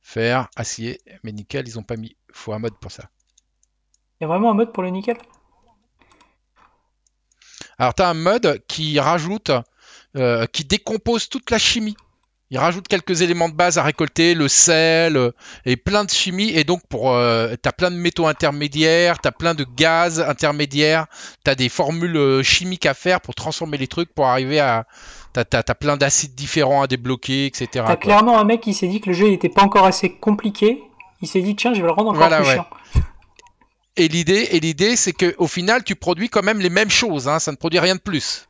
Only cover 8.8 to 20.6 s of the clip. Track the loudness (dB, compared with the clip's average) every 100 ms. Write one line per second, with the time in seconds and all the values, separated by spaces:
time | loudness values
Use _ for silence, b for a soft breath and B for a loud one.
8.8 | -2 0 0 0 -2 -8 -2 -2 -4 b
9.8 | b b b -2 0 0 -2 -6 -2 -4
10.8 | -2 -6 -2 -4 -4 -10 -4 0 0 -2
11.8 | -6 -10 _ _ _ _ _ -2 -2 -2
12.8 | -4 -4 -2 -2 0 0 -2 2 2 2
13.8 | 0 -2 -4 2 2 2 2 4 4 4
14.8 | 4 4 2 2 0 -2 B B -4 -2
15.8 | 0 -2 0 -2 -2 -2 -2 0 0 -2
16.8 | _ -4 0 2 2 0 -2 -2 -4 -2
17.8 | -4 -2 -4 0 -2 0 -2 -2 -6 0
18.8 | 2 4 2 0 -2 -2 -4 -2 -6 0
19.8 | 2 4 0 0 -4 0 -2 -2